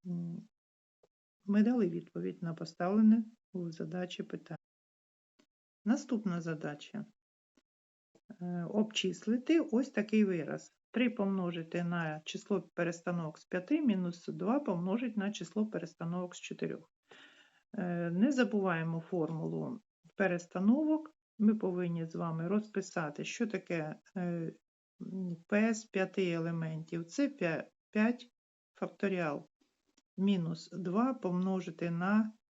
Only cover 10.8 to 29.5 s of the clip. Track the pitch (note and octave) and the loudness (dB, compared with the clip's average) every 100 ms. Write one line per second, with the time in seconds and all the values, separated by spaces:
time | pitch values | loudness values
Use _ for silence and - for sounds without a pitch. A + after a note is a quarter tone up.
10.8 | _ - B3 - G3 F#3+ F3 F3 E3 E3+ | _ 0 0 2 0 2 0 -4 -4 -2
11.8 | F3 F3 D#3+ D#3 - - - G3 F3+ - | 0 0 -2 -4 -8 -12 -2 -2 -2 -2
12.8 | E3+ E3+ - F3 D#3 - - F#3 F3+ D4+ | -2 -2 -4 -2 -4 -8 -6 -6 0 2
13.8 | C#4+ F#3 F3+ F3 - D#3 F#3 C#4 C#4+ F3 | 4 2 0 -4 -8 -4 0 0 0 -2
14.8 | F3+ A3 B3 G#3+ G3 G#3 E3+ G#3+ G#3+ - | 0 -2 -2 -2 -2 -4 -6 -2 -2 -2
15.8 | E3+ - E3+ F3+ F3+ - - - E3+ - | -8 -8 -6 -4 -6 -10 -12 -6 -6 -6
16.8 | D#3+ _ _ - - - _ _ _ - | -12 _ _ -20 -20 -20 _ _ _ -6
17.8 | F3+ F3 E3+ F3 A#3+ B3+ A#3 G#3 F#3+ E3 | -2 -2 0 2 2 4 2 2 2 0
18.8 | D#3+ E3 - F3+ D#3 D#3+ D#3+ E3 D3 A#2+ | 0 -4 -2 -2 0 -2 -4 -4 -4 -8
19.8 | _ _ _ - G3 F3 - F3+ G3 C4+ | _ _ _ 0 0 0 -4 0 4 4
20.8 | D#4 D#4 D#4 _ _ - G#3+ A3 F#3+ F3+ | 4 0 -2 _ _ 2 4 4 0 0
21.8 | F3 E3+ E3 E3+ E3+ D#3+ E3+ G#3 G#3+ G3 | -2 -2 -4 -4 -4 -2 0 0 0 -6
22.8 | F#3+ - D3+ C#3+ E3+ - A3+ F#3+ - E3+ | -4 -4 -4 -6 -8 -4 -2 -2 -2 -2
23.8 | D#3 - _ F#3+ F3 E3+ E3 - _ _ | -2 -8 _ -6 -4 -2 -4 -8 _ _
24.8 | _ _ - F#3+ F3+ E3+ _ G#3 A3+ A3 | _ _ -10 -6 -6 -6 _ 2 2 0
25.8 | - F#3+ F#3+ F#3+ F3+ E3 E3 E3 D#3+ D#3+ | -4 -2 -2 0 0 2 0 -2 -4 -6
26.8 | D#3+ E3+ E3 - C#4+ - F3 D#3+ - _ | -6 -6 -4 0 -2 0 -2 -2 -6 _
27.8 | _ G#3+ A3 A#3+ - _ _ _ _ - | _ 2 2 0 -8 _ _ _ _ -8
28.8 | G#3+ - G3+ F#3 E3 C#3+ D#3+ | -8 -2 -2 0 0 -2 -8